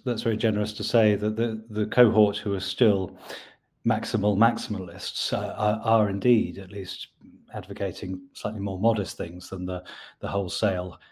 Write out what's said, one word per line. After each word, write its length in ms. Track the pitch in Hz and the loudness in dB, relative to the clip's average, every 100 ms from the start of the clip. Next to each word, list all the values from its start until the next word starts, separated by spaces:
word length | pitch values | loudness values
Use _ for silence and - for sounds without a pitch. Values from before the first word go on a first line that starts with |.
that's 180 | 123 110 | -6 -2
very 140 | 120 107 | 0 2
generous 380 | 113 107 104 | 2 0 -2
to 100 | - | -4
say 300 | 101 117 110 | 2 4 6
that 220 | 101 104 110 | 4 0 -2
the, 280 | 117 110 - | -4 -4 -6
the 160 | 104 107 | -2 0
cohort 500 | - 120 104 104 101 | 6 6 8 4 2
who 160 | 104 | -4
are 80 | 98 | -4
still 560 | - - 113 98 95 - - - - _ _ _ 113 | -4 2 4 4 0 -8 -16 -16 -16 _ _ _ 0
maximal 500 | 110 - 104 101 98 | 0 -2 0 2 4
maximalists, 960 | 113 120 - 98 90 - - - - | 4 2 -6 -6 -6 -10 -10 -8 -4
uh, 220 | 110 101 - | -4 -4 0
are, 240 | 107 110 | 0 0
are 260 | 117 113 104 | 2 2 2
indeed 480 | 98 123 120 90 87 | 2 4 4 2 -6
at 140 | 92 | -10
least 360 | 101 - - - _ - - _ | -10 -10 -12 -16 _ -20 -20 _
advocating 640 | 110 101 101 98 90 92 92 - | -12 -10 -4 -4 -4 -8 -8 -10
slightly 260 | - 107 104 | -8 -6 -4
more 180 | 98 92 | -4 0
modest 380 | 113 110 92 - | 2 2 -2 -6
things 320 | 85 90 - | -8 -8 -10
than 160 | 95 | -8
the, 180 | 90 90 - - - _ | -4 -6 -8 -18 -20 _
the 80 | 92 | -4
wholesale, 720 | 98 92 - 104 92 90 - - | -2 -2 0 0 0 -6 -10 -20